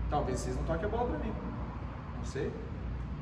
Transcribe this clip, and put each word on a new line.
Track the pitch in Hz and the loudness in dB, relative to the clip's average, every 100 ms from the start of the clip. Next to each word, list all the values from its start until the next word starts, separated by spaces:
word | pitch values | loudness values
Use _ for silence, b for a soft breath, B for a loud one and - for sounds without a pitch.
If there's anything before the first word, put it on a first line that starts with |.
| - | 2
Talvez | 147 131 127 | 4 4 2
vocês | 127 127 | 2 0
não | |
toquem | 165 165 | 2 2
a | 208 | 2
bola | 226 247 | 2 2
pra | 156 | 2
mim, | 226 - 196 - - - - - - - | 0 0 -2 -2 -4 -4 -4 -6 -6 -4
não | |
sei. | - 131 - - - - - - - - | -2 0 0 -2 -4 -4 -2 -2 -2 -2